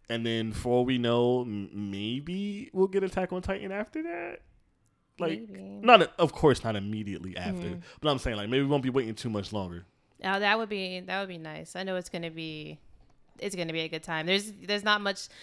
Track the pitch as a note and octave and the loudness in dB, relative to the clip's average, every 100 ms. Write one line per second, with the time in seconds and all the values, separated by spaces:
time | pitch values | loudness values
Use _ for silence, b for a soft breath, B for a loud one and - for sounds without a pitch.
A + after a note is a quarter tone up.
0 | - A#2 A#2 A2+ A2 G#2 B2 B2 B2 B2+ | -6 -2 0 0 -2 -2 2 4 4 2
1 | A#2+ A#2+ A#2+ B2 B2 G#2 G2 G2+ G2+ G2 | 4 4 6 4 0 -4 -6 -6 -4 -4
2 | G#2+ B2+ C#3+ F#3 G3+ G3+ - F#3 F#3+ F#3+ | -4 -4 -6 -6 -4 -6 -6 2 2 2
3 | F#3+ F#3+ F#3 F3+ F#3+ G3 G3+ G3 A#3 D#4 | 0 -2 -2 -4 -4 -6 -4 -6 -6 -6
4 | E4 F4 F4 - - _ _ _ _ _ | -6 -8 -8 -12 -18 _ _ _ _ _
5 | _ - E3 D#3+ A3 F#3+ G3 G3+ A3 A3+ | _ -6 -4 -4 -8 -14 -14 2 10 10
6 | D#3+ - E3 - D#3 B2 A2+ G#2 G2+ G#2+ | 10 4 2 6 6 6 2 -2 -4 -4
7 | G2+ F2+ F#2 - F#3+ F#3 F3 F2 B B | -6 -8 -8 -6 -6 -4 -6 -8 B B
8 | D3+ C3+ C3+ G#2+ G#2 C3 C#3 C#3+ B2+ C3 | 0 0 -2 -4 0 0 2 2 2 0
9 | A2+ G#2+ A#2+ G#2+ F#2+ G#2 F#2 E2+ F2 _ | 0 -4 -4 -4 -2 -4 -4 -8 -12 _
10 | _ _ F#3 G3 G3+ A3 G#3+ G#3 F#3 F#3 | _ _ -2 0 2 2 0 -4 -6 -8
11 | F#3 F#3+ G3 E3+ D#3+ D#3 E3 F3+ F#3+ F#3 | -6 -6 -4 -8 -10 -12 -10 -8 -4 -4
12 | F3 F3 E3 D#3+ D#3+ D#3 D3+ D3+ - - | -4 -6 -6 -8 -10 -10 -12 -16 -20 -20
13 | - _ _ - G3+ F#3+ E3 D#3+ D#3+ D#3+ | -20 _ _ -10 -8 -4 -4 -4 -4 -6
14 | - D#3+ E3 G3 G#3 G3 F3 G#3 G#3 G#3 | -6 -4 0 0 0 -10 -4 -2 2 2
15 | G3+ G3 - B | 0 -4 -10 B